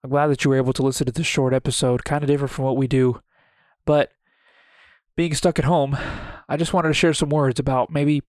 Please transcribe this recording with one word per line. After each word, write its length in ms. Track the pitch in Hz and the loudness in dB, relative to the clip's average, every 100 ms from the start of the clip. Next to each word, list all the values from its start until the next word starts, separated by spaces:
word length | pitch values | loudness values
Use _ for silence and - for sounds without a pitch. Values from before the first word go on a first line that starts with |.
I'm 60 | 131 | -2
glad 160 | 143 151 | 0 2
that 180 | 139 | 2
you 60 | 139 | 2
were 80 | 135 | 2
able 160 | 127 | 2
to 80 | 131 | 0
listen 240 | 135 127 127 | 0 0 -4
to 60 | |
this 140 | 117 156 | -2 -2
short 280 | - 131 | 0 0
episode, 500 | 131 147 - 131 123 | 0 -2 -2 0 0
kinda 220 | - 147 143 | -2 -4 0
different 260 | 143 139 | 0 -2
from 140 | - 131 | -4 -2
what 100 | 131 | 0
we 100 | 131 | 0
do, 360 | 131 127 120 _ _ _ _ _ _ - | 2 2 0 _ _ _ _ _ _ 0
but 260 | 147 143 _ _ _ _ _ _ _ _ _ _ - | 2 2 _ _ _ _ _ _ _ _ _ _ -4
being 160 | 170 | -2
stuck 260 | 151 180 165 | 0 0 0
at 60 | |
home, 320 | 139 170 139 139 - - - - - | 0 0 0 -4 -6 -10 -14 -18 -8
I 80 | 147 | -4
just 160 | 165 | 0
wanted 140 | 185 160 | 0 0
to 60 | |
share 200 | 151 175 | 2 2
some 160 | 147 151 | 2 0
words 280 | 151 139 123 | 0 0 0
about 320 | 131 131 120 | -2 0 -2
maybe 320 | 151 143 147 | 0 0 0